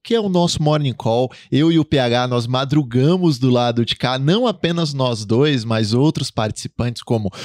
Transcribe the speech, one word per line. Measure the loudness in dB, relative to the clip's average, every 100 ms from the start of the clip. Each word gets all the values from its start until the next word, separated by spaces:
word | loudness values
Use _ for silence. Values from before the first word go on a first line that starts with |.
que | -2 0
é |
o | 2
nosso | 2 0 0
Morning | 0 0 -2
Call. | -2 0 0 -2 -6 -4
Eu | 0 2
e | 2
o |
P | 2 0
H, | 2 0 0
nós | -2 -2
madrugamos | -2 0 0 0 2 2 2 2 2
do | 2
lado | 2 2 0
de | -2
cá, | -2 -2 0
não | 0 2 0
apenas | -2 -4 -2 -2
nós | -2 -2 -2 0
dois, | 2 2 0 0
mas | 0 2
outros | 2 2 0 -4
participantes | -4 -4 -6 -10 -6 -6 -6
como | -4 -4 -4 -8